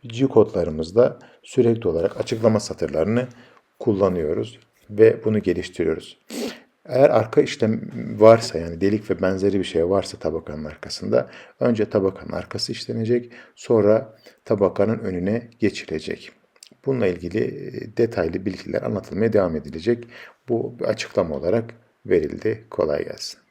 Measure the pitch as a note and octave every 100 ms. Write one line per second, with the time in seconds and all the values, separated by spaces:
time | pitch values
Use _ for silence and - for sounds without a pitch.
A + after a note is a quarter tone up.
0 | A#2+ A#2 C3+ A#2 G#2 F#2+ E2 D#2 D#2+ G2+
1 | C3 - - _ - - A#2 A2+ G2+ E2
2 | F#2 - - A2+ A2+ A2 - - D#2 D2
3 | F2+ A#2 C3 - - _ _ _ - G2
4 | F#2+ F2+ D#2 F#2 A2+ - _ _ _ G#2
5 | A2+ - A2 G#2+ F#2 F2+ - - E2 D#2+
6 | - - _ C#4 - - _ _ - B2+
7 | C#3+ A2+ A2 - - - A2 A2 - -
8 | - A2 A2 A#2 A#2 - E2+ E2+ G2 G#2+
9 | - F2+ F#2 F#2+ G2 G2 F2+ E2 E2+ F#2+
10 | F2 - - D#2+ D#2+ D2+ D2+ D2 - -
11 | G2+ G2+ - - - _ B2+ A2 G#2 A2
12 | F#2+ F#2 D#2+ E2+ - - - A#2+ - A#2
13 | A2+ A#2+ A#2+ - - _ - A#2 G2+ A2
14 | B2+ - - _ - G#2+ G2 - G2+ A2+
15 | G2 F2+ F#2 A2+ A#2+ _ G#2 - - D#2+
16 | - E2 - _ _ _ - _ - C3
17 | G2+ E2+ E2+ G#2+ - - - - - -
18 | A#2 A2 E2 F#2 F#2+ F#2 - - - G2+
19 | - F#2 A2+ G#2 F#2 D#2+ - E2 F2+ A#2
20 | A#2 - - _ - A#2 A#2+ A#2+ - G#2+
21 | - - F2 C#2+ D#2+ A2+ A#2 - _ _
22 | G2+ F#2 D2+ - G#2+ A#2 - - D#2 C#2+
23 | - - - - _